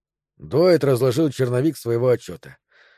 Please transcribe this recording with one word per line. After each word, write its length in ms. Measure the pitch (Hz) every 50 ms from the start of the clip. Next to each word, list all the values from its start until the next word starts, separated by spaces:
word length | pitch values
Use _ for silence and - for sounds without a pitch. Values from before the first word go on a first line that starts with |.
| _ _ _ _ _ _ _
Дуайт 460 | - - 156 - 151 175 185 170 143 143
разложил 460 | 139 131 113 135 131 113 151 165 143
черновик 480 | - - 131 120 123 123 143 165 139
своего 320 | - - 117 117 117 127 127
отчета. 480 | 120 - - - 85 - - 135 127 _ _ _ _ _ _ _ _